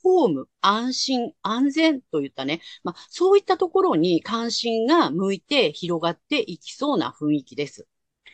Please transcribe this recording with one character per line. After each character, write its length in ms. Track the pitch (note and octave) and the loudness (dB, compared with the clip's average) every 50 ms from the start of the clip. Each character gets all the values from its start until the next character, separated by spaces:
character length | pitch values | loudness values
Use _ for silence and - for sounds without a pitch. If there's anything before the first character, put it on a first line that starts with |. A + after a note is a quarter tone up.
| - | 2
ホ 220 | F#4 F#4 F4+ C#4+ | 2 4 4 4
ー 40 | G3 | 2
ム、 180 | D3 C3 - - _ _ | 0 -2 -6 -10 _ _
安 340 | - G3 G#3 A3 A#3+ B3+ B3+ | 0 0 0 0 -2 -4 -4
心、 380 | - - C4+ C4 B3 A#3+ - - _ | -4 -4 -2 -2 -2 -2 -4 -8 _
安 280 | - G3 A3 B3 C#4 C#4+ | -6 -4 -2 0 0 0
全 320 | C4+ D#4+ E4 D#4+ D4 B3+ | 2 2 2 2 2 0
と 200 | - _ - D3+ | -4 _ -4 -4
い 60 | C#3 | -4
っ 40 | C#3 _ | -4 _
た 100 | - C3+ | -6 -6
ね、 160 | C3+ D#3+ E3+ - - - - - | -4 -4 -6 -8 -12 -16 -12 -10
ま 80 | F#3 | -10
あ、 40 | - - - - | -10 -10 -14 -12
そ 240 | - - F4 F#4+ G4+ | -4 0 4 6 6
う 40 | |
い 40 | G4+ | 4
っ 20 | - | 4
た 120 | - F#4 | 2 0
と 120 | - F#4+ E4+ | 0 0 0
こ 140 | - F#4+ - | 0 2 2
ろ 120 | F4 A#3+ | 2 2
に 260 | D#3 E3 F#3 E3+ D#3+ | 2 2 2 2 0
関 300 | - - A#3 A3+ A#3 A#3 | 0 -2 -4 -4 -4 -4
心 340 | G#3+ - A#3 A#3 A3+ A3+ A3+ | -4 -4 -2 -2 -2 0 2
が 240 | B3+ E4 A#3 F#3 C#3 | 2 4 4 4 2
向 260 | C#3+ F3+ F#3+ G3 G3 | 0 -2 -2 -2 -4
い 40 | - | -4
て 320 | - - D4 C4+ G3+ D3+ | -4 -2 0 2 2 0
広 300 | D3 - F3+ E3+ F3 D#3+ | -2 -4 -4 -4 -2 -2
が 80 | E3+ E3+ | -2 -2
っ 100 | E3+ - | -4 -6
て 240 | _ - D4+ C#4 G#3+ | _ -4 -4 -4 -4
い 120 | - E3+ | -4 -8
き 140 | - - - | -14 -14 -16
そ 240 | - - C4+ D4 C4+ | -10 -6 -4 -2 0
う 20 | |
な 180 | F#3 B2+ B2 - | 0 -2 -4 -4
雰 140 | - D3+ D3+ | -6 -2 -2
囲 120 | D3+ C#3+ C3 | -2 -2 -4
気 100 | - A#2+ | -6 -8
で 120 | C3+ D3 | -8 -8
す。 200 | C3+ - - - _ _ _ _ _ _ _ _ - | -8 -10 -16 -20 _ _ _ _ _ _ _ _ -20